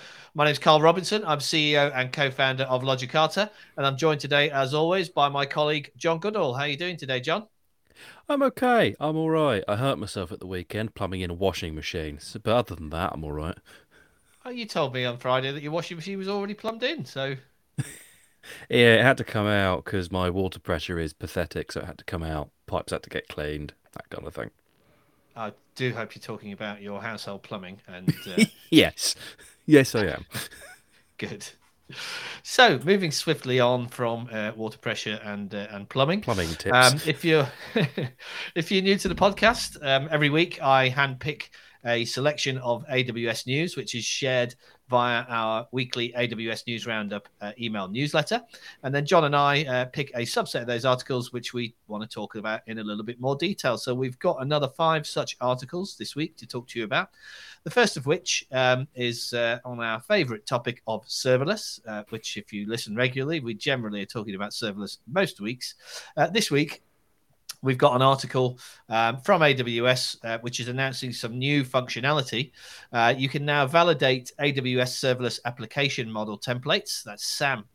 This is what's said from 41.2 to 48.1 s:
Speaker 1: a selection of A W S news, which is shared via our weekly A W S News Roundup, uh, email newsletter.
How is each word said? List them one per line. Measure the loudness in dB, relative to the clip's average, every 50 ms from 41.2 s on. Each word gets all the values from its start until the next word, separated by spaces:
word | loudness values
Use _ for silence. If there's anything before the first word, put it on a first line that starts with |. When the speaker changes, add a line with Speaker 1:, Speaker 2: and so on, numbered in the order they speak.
| -6 -8 -8 -8 -10 -16 -18 -20 -20 -20 -18 _ -2
Speaker 1:
a | 0 0 0 0
selection | -2 -2 0 0 0 0 0 -2 -4 -4 -2
of | 0 -2 -2 -2 -2 -2
A | 0 0 0
W | 0 -2 -4 -2 -2
S | -2 -2 -2 -2
news, | -2 0 -2 -2 -4 -8
which | -8 -6 -6
is | -6 -4
shared | -4 -4 -2 -2 0 2 2 0 0 -4 _ _ -20 -20 _ _ 0
via | 2 2 4 4 2 0 -2 -2
our | -2 -2 0 0 -2 -2 -4 -4
weekly | -4 -4 -4 -2 -2 -4 -4 -2 -2
A | -2 -2 -2
W | -2 -4 -4 -6
S | -6 -6 -6 -6
News | -8 -6 -4
Roundup, | -4 -4 -2 -2 -4 -6 -8 -8 -10 _ -14
uh, | -12 -12 -10 -6
email | -6 -6 -4 -4 -6 -6
newsletter. | -4 -4 -2 0